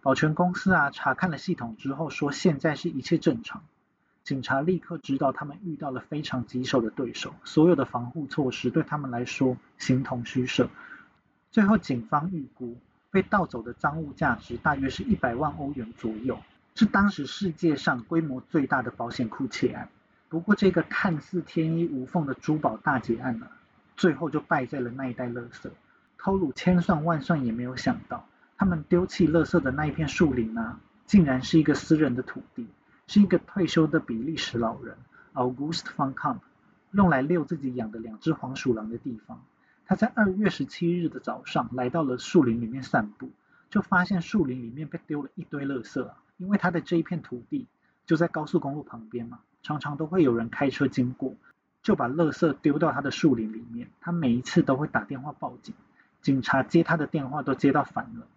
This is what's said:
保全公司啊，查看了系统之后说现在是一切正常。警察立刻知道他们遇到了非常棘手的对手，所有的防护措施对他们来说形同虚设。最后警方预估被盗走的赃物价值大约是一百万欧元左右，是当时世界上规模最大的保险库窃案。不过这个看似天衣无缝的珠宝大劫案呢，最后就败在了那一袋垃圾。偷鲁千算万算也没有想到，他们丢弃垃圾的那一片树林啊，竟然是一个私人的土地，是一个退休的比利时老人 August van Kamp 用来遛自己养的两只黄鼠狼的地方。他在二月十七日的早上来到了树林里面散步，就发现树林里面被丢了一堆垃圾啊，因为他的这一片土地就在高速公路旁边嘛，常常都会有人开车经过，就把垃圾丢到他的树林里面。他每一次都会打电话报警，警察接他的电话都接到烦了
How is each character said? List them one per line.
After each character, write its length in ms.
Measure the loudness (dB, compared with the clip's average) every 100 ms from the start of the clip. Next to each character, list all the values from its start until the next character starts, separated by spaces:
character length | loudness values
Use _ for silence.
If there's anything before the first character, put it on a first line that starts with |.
保 140 | 2 2
全 180 | 2
公 220 | 4 2 2
司 180 | 2
啊， 160 | 4 2
查 240 | 0 -2
看 160 | 0 -2
了 80 | -4
系 160 | -4
统 220 | -4 -6 -8
之 160 | -8
后 160 | -4 -6
说 220 | -2 -4
现 260 | 2 2 2
在 160 | 0
是 160 | -2 -4
一 100 | -6
切 200 | 0 2
正 240 | 2 0
常。 180 | -6 -14 -16 _ _ _ _ _
警 180 | -6 -6
察 180 | 0 0
立 200 | 2 -2
刻 180 | -4 -12
知 220 | -4 0
道 120 | 0
他 140 | -2 -10
们 140 | -10
遇 120 | -10 -6
到 160 | -6
了 100 | -8
非 220 | -6 -8
常 240 | -6 -6 -4
棘 160 | -6
手 180 | 0 0
的 80 | 0
对 240 | -4 -6
手， 220 | -6 -12 -12
所 260 | -2 6 8
有 60 | 6
的 100 | 2
防 240 | -4 -6
护 160 | -8 -6
措 260 | -2 -2
施 200 | 0 0
对 100 | 0
他 160 | 0 -4
们 140 | -6
来 120 | -6
说 320 | -6 0 2 0 _ _
形 240 | 0 2
同 240 | 2 -6 -4
虚 220 | -2 -2
设。 200 | 2 0 0 -20 -20 -20 _ _ _ _
最 120 | 4
后 140 | 6 4
警 300 | 4 -4 0
方 240 | -2 -2
预 160 | -6 -8 _
估 200 | -12 -12 _ _ _
被 100 | -2
盗 240 | 0 0 0
走 160 | -6
的 100 | -10
赃 280 | -4 -4 -4
物 120 | -8
价 200 | -2 0
值 240 | 0 -6 -4
大 180 | -2 0
约 140 | -2
是 140 | -4
一 100 | -2
百 220 | 0 0 -2
万 180 | -4 -4
欧 120 | -8
元 200 | -6 -10 -8
左 160 | -6
右， 280 | -4 -6 -6 -10 _ _
是 140 | -2 2
当 240 | 4 2
时 160 | 0 -10
世 240 | -4 -6
界 240 | 0 0 0
上 280 | -2 -4 -2
规 140 | -2
模 220 | -2 -6
最 240 | -2 -2 0
大 160 | -2
的 80 | -4
保 220 | -8 -10
险 180 | -4 -4
库 160 | -2 -6
窃 260 | -2 -2
案。 140 | -2 -14 _ _ _ _
不 100 | -6
过 160 | 0 4
这 160 | 4
个 100 | 4
看 360 | 0 -2 0 -2
似 220 | -4 -6
天 360 | -4 -2 0 0
衣 80 | 0
无 200 | -2 -2
缝 200 | -2 -2
的 80 |
珠 240 | -4 0 0
宝 200 | 0 -2
大 220 | -2 -2
劫 180 | 0 -2
案 200 | -2 -6
呢， 100 | -10 -20 _ _ _ 2
最 160 | 2
后 160 | 2 -2
就 100 | -4
败 260 | -2 -2 -2
在 140 | -6
了 100 | -6
那 200 | -6 -8
一 40 |
袋 140 | -6 -6
垃 220 | -6 -12
圾。 200 | -16 -18 -18 _ _ _ _
偷 200 | 0 0
鲁 160 | 0
千 260 | 0 4 4
算 240 | 4 2
万 180 | 2 -2
算 240 | 0 0 0
也 60 |
没 120 | -2
有 120 | -6 -4
想 240 | -4 -4 -6
到， 180 | -12 -12 _ _ _
他 100 | 0
们 160 | 0 2
丢 180 | 2 2
弃 220 | 2 4
垃 160 | 4
圾 160 | 4 2
的 120 | 0
那 160 | -2 -2
一 40 |
片 160 | -2 -4
树 260 | 2 2
林 240 | 2 -2 -4
啊， 220 | -6 -10 _ _ _
竟 200 | 6 6
然 160 | 2
是 180 | 4 4
一 40 |
个 100 | 4
私 240 | 2 4 4
人 180 | 4 0
的 80 |
土 180 | -4 -10 -14 -14
地， 100 | -14 _ _ _ 2
是 140 | 6
一 40 | 6
个 140 | 4
退 280 | 0 -2 0
休 180 | 4 4
的 120 | 2
比 180 | 0 -4
利 200 | -4 -4
时 200 | -4 -2
老 220 | -2 -4
人 160 | -12 -16 -20 _ _
August 500 | -2 -2 -2 -6 -6 -8 -4
van 160 | -4
Kamp 260 | -2 -4 -4 _ _ _ _ _
用 180 | 4 6
来 120 | 6
遛 220 | 2 0
自 140 | 0 -4
己 180 | -4 -4
养 160 | -6
的 80 | -8
两 180 | -12 -6
只 100 | -2
黄 240 | -2 -4 -4
鼠 180 | -2
狼 160 | -2 -2
的 80 | -8
地 220 | -10 -12 _
方。 160 | -20 _ _ _ _ _
他 120 | 0
在 120 | 0 2
二 140 | 2
月 200 | 4 0
十 140 | 0
七 340 | -8 -2 0 0
日 120 | -2
的 100 | -4
早 240 | -8 -10
上 240 | -4 -4 -4
来 160 | -4 -2
到 140 | 0
了 140 | 0 -2
树 240 | 2 4
林 200 | 6 2
里 60 | -2
面 140 | -6
散 260 | 0 0 0 -8
步， 120 | -16 -16 _ _ _
就 120 | -2
发 240 | 2 2 2
现 160 | -2
树 240 | 0 0 0
林 180 | -2
里 60 | -8
面 180 | -10 -10
被 100 | -12 _
丢 180 | -8
了 60 | -8 -12
一 80 |
堆 220 | -10 -8 -6
垃 180 | -6
圾 180 | -6 -6 -6
啊， 80 | -10 _ _
因 100 | -2
为 100 | 2
他 140 | 2
的 80 | 0
这 160 | 0 0
一 80 |
片 180 | 0 -4
土 220 | -6 -12 -6
地 180 | -8 -8 _ _ _ 0
就 100 | 2
在 140 | 2
高 160 | 0 -2
速 160 | -2
公 140 | -2 -8
路 80 |
旁 260 | -10 -16 -10
边 180 | -10 -10
嘛， 120 | -14 _ _
常 160 | -8 -6
常 180 | -6 -6
都 80 | -2
会 180 | 4
有 100 | 4 4
人 140 | -2
开 200 | 0 -2
车 180 | 2 0
经 260 | 2 0 0
过， 180 | -6 -8 _ _ _ _
就 120 | 0 2
把 120 | 2
垃 240 | 2 0
圾 220 | 4 2 4
丢 180 | 2 4
到 120 | 2
他 100 | 0
的 100 | -4
树 240 | 2 4 4
林 160 | 0
里 140 | -8 -10
面。 200 | -12 -12 _
他 120 | -4
每 180 | 0 2
一 100 | 0
次 200 | 2 2
都 160 | 4 2
会 100 | 0
打 160 | -2
电 180 | -4 -10
话 120 | -10
报 240 | -10 -10 -10
警， 140 | -18 -20 _ _ _ _
警 200 | 0 0
察 220 | 2 0
接 200 | 4 2
他 120 | 4 0
的 100 | 0
电 240 | -4 -4
话 120 | -6
都 120 | -4
接 200 | 2 4
到 100 | 4
烦 220 | 0 -6 -10 -14
了 80 | -18